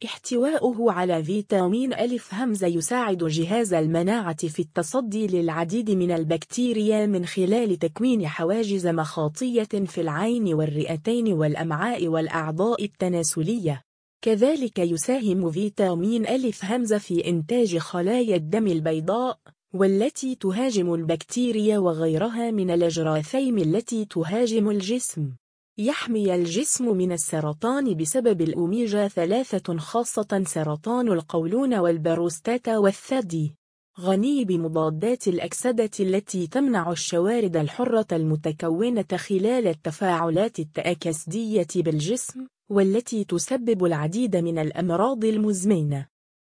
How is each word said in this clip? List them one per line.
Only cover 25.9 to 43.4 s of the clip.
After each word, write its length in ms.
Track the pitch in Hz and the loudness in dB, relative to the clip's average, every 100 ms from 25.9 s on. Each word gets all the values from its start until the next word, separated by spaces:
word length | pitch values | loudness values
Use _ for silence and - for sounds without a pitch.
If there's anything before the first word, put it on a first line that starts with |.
| 294 240 220 196 180 | -2 -2 0 2 2
الجسم 640 | 170 185 311 - 240 185 | 0 0 -2 -2 0 2
من 140 | 180 | 0
السرطان 800 | 170 - 160 151 151 226 277 262 | 0 -2 -2 -2 -2 -2 0 0
بسبب 480 | 160 160 262 233 180 | -2 0 2 2 2
الأوميجا 640 | 160 170 170 226 226 208 202 | 0 0 0 0 0 0 0
ثلاثة، 720 | 190 165 233 254 190 - 165 | 0 0 0 0 -4 -2 -6
خاصة 640 | - 233 240 - 202 196 185 | -2 -2 -2 -4 -2 -2 -2
سرطان 600 | 165 151 151 220 247 233 | -2 -2 -4 -2 0 2
القولون 640 | 170 156 170 165 233 269 | 0 0 -2 0 0 2
والبروستاتا 1040 | 220 175 165 165 165 170 - - 247 233 220 | 2 2 2 0 0 0 -2 -4 -2 0 4
والثدي. 720 | 196 - - 262 190 165 151 - _ _ _ - | 2 2 -4 -2 -2 -2 -4 -6 _ _ _ -4
غني 460 | 180 190 254 285 202 | 0 2 2 0 0
بمضادات 800 | 170 165 160 156 156 220 247 208 | 0 0 0 -2 0 -2 0 0
الأكسدة 640 | 175 175 - 254 233 214 - | -2 -4 -4 -2 0 -2 0
التي 480 | 190 190 - 185 165 | 0 0 -2 -4 -2
تمنع 440 | 254 277 208 165 | 0 2 0 0
الشوارد 640 | 160 - 170 190 240 196 165 | -4 -2 0 2 2 0 0
الحرة 500 | 151 - 247 226 214 | 0 -2 0 2 0
المتكونة 920 | 165 156 156 156 151 170 165 240 226 190 180 | 0 0 0 -2 -2 -2 0 0 0 -2 -4
خلال 520 | - 190 208 254 202 | -2 0 2 2 0
التفاعلات 920 | 156 160 151 196 165 170 165 226 - | -2 -6 -2 0 0 2 2 0 -2
التأكسدية 1080 | 151 - 175 170 170 160 160 208 226 214 160 180 | -8 -4 -2 -2 -4 -6 -6 -6 0 0 0 0
بالجسم، 720 | 165 156 156 247 - 254 262 _ - | 0 0 -2 -4 -6 -12 -16 _ -2
والتي 520 | 202 190 220 - 220 | 2 4 2 -2 -4
تسبب 640 | 196 175 | -2 -2